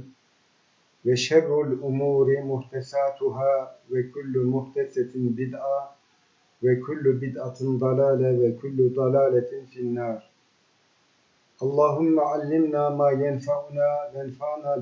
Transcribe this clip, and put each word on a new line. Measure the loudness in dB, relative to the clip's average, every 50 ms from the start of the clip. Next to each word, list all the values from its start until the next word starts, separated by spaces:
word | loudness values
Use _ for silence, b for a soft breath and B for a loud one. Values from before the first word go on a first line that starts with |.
| -8 -12 -20 _ _ _ _ _ _ _ _ _ _ _ _ _ _ _ _ _ 0
وشر | 2 2 2 2 4 4 4 4 4 2 0
الأمور | 0 0 -2 -2 -2 -2 -2 0 0 2 4 4 4 4 4 2 0 -4 -4
محدثاتها | -4 -6 -8 -8 -10 -8 -4 -2 -2 -2 -2 -2 -2 -4 -4 -2 0 0 2 2 0 -2 -6 -14 -20 _ -6
وكل | -4 -4 -4 -4 -8 -10 -8 -4 -2 0 0 2 0
محدثة | -2 -4 -4 -4 -4 -4 -2 -2 -4 -4 -4 -4
بدعة | -2 -2 -2 -2 -2 -4 -6 -6 -6 -4 -4 -4 -4 -4 -8 -16 _ _ _ _ _ _ _ _ _ _ _ _ _ 2
وكل | 2 2 2 0 -6 -8 0 2 2 2 2 -4
بدعة | -6 -8 -8 -10 -10 -8 -6 -4 -2 0 0 2
ضلالة | 2 2 4 4 4 4 2 2 2 4 4
وكل | 2 2 0 -2 -8 -4 0 2 2 2 2
ضلالة | 2 0 2 4 4 4 4 2 2 0 -2 -8 -12 -14 -14
في | -10 -8
النار. | -6 -4 -4 -4 -4 -6 -6 -8 -12 _ _ _ _ _ _ _ _ _ _ _ _ _ _ _ _ _ _ _ _ _ _ _ _ _ _ _ -4
اللهم | -2 2 4 4 4 4 2 2 4 4 4
علمنا | 2 2 0 -2 -2 0 0 2 2 2 0 0 0 0
ما | 0 2 2 2 2 2 0
ينفعنا | -2 -2 -4 -2 -4 -4 -4 -4 -6 -2 0 0 0 0 -2 -6 -8 -10
وانفعنا | -10 -10 -10 -10 -10 -8 -8 -8 -6 -4 -4 -4 -2